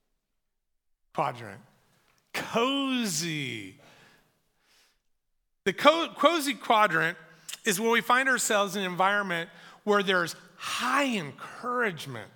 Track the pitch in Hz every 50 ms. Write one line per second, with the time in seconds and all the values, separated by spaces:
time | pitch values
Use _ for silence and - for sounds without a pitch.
0 | _ _ _ _ _ _ _ _ _ _ _ _ _ _ _ _ _ _ _ _
1 | _ _ - - 156 135 131 117 117 104 98 - - _ _ _ _ _ _ _
2 | _ _ _ _ _ _ - - - - - 220 233 262 269 277 277 269 262 247
3 | 240 208 170 151 165 170 156 151 143 127 120 110 101 92 98 - - - - -
4 | - - _ _ _ _ _ _ _ _ _ _ _ _ _ _ _ _ _ _
5 | _ _ _ _ _ _ _ _ _ _ _ _ - 196 185 - - 285 311 330
6 | 330 247 208 - - 285 339 339 277 277 262 185 - - 240 214 214 208 160 160
7 | 160 160 175 - - - - - - - - - - 233 202 175 226 226 233 233
8 | 208 - 240 247 269 269 262 226 - - 233 202 202 202 170 208 196 185 180 170
9 | 185 190 202 208 202 190 175 165 165 170 - - - - - - - 208 208 202
10 | 202 180 196 180 170 160 - - - - - - - - - - 226 247 262 269
11 | 285 269 240 208 160 143 127 - - - - - - 240 247 247 240 214 175 143
12 | - 143 131 113 101 87 -